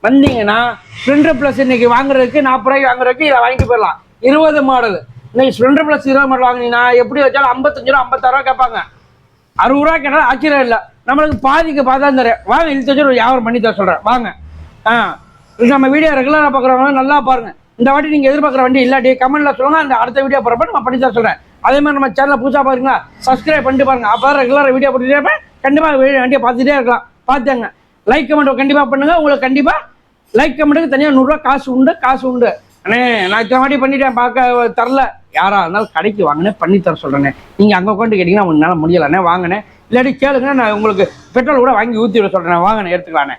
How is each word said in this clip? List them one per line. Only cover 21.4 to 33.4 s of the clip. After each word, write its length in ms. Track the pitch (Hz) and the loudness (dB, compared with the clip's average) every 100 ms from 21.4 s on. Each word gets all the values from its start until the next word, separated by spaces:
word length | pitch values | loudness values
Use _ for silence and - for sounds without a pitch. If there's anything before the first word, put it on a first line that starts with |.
| _ _ | _ _
அதே 180 | 240 277 | 0 0
மாதிரி 200 | 294 285 | 0 0
நம்ம 80 | 269 | -2
சேனலை 320 | 247 277 277 | -2 0 0
புதுசா 240 | 262 277 | 0 -2
பாருங்களா, 380 | 269 262 262 240 - - - | 0 -2 -2 -4 -6 -10 -2
சப்ஸ்கிரைப் 360 | 262 - 311 | -2 0 0
பண்ணிட்டு 240 | 262 262 269 | 0 0 0
பாருங்க, 220 | 262 220 | 0 0
அப்பதான் 280 | 226 269 285 | 0 0 0
ரெகுலரா 360 | 254 277 277 | 2 2 2
வீடியோ 200 | 262 269 | 2 0
போட்டுட்டே 280 | 254 254 285 | 0 0 0
இருப்பேன். 260 | 277 605 - _ | 0 -4 -6 _
கண்டிப்பா 280 | 269 285 311 | -2 0 0
வீ-, 280 | 285 262 277 | 2 2 2
வண்டியை 220 | 254 269 | 0 0
பார்த்துட்டே 300 | 240 247 262 | 0 -2 0
இருக்கலாம். 320 | 285 240 240 - _ - | 0 0 -2 -4 _ -4
பார்த்துங்க, 440 | 277 247 254 - _ _ _ - | -2 0 -4 -6 _ _ _ -2
லைக் 180 | 269 254 | -2 0
கமெண்ட் 260 | 302 277 269 | 0 0 0
கண்டிப்பா 300 | 277 277 285 | 0 0 0
பண்ணுங்க. 300 | 277 285 339 | 0 0 2
உங்களுக்கு 300 | 302 285 269 | 2 0 0
கண்டிப்பா 440 | 269 285 415 - _ _ _ _ | 0 0 -2 -6 _ _ _ _
லைக் 220 | 220 302 262 | 0 0 0
கமெண்ட்டுக்கு 300 | 302 294 330 | 0 2 0
தனியா 220 | 269 294 | 0 2
நூறு 200 | 269 262 | 2 2
ரூபா 200 | 294 - | 0 0
காசு 240 | 269 269 | -2 -2
உண்டு, 240 | 254 262 339 | 0 0 0
காசு 340 | 254 262 262 | 0 0 -2
உண்டு. 220 | 247 233 170 _ _ | 0 -2 -2 _ _
அண்ணே, 440 | 175 233 247 226 185 | -4 -2 0 -2 -2
நான் 140 | 214 | -2